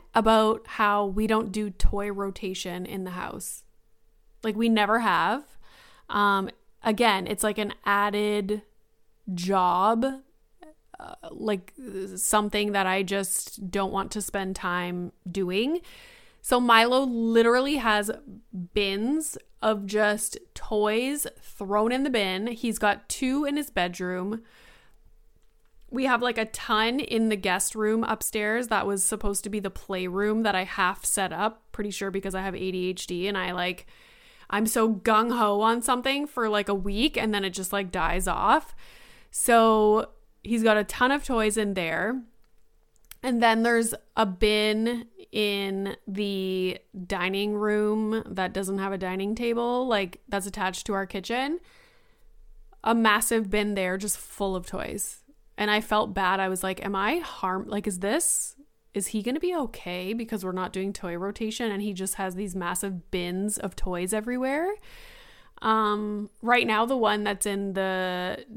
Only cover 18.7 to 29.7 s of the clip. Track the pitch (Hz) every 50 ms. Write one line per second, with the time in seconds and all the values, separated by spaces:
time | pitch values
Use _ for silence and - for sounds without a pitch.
18.7 | - 208 202 196 196 202 220 254 294 320 311 - - - - _ - - - 220
19.7 | 220 202 202 196 208 214 214 208 208 214 - - - - - _ - - - -
20.7 | 226 208 208 208 214 226 254 269 294 285 - - - - - - - - 202 190
21.7 | 202 208 220 226 247 262 277 294 247 220 196 190 185 190 214 240 240 226 - 233
22.7 | 214 - 214 208 202 - - - - - 269 254 262 285 302 285 285 302 285 -
23.7 | - 190 175 180 175 - 185 180 180 180 185 202 220 226 - - - - - -
24.7 | - - _ - - - - - - - - - _ _ _ - _ _ _ _
25.7 | _ - - - - 254 262 269 247 233 247 247 226 226 220 220 - - - -
26.7 | 226 214 220 233 247 285 - - - 220 226 220 214 196 190 190 180 196 - -
27.7 | - 220 214 214 220 226 226 - 220 220 - - - 220 208 208 220 240 247 226
28.7 | 226 196 202 202 202 196 190 - 220 208 - 202 202 - - 208 202 214 190 190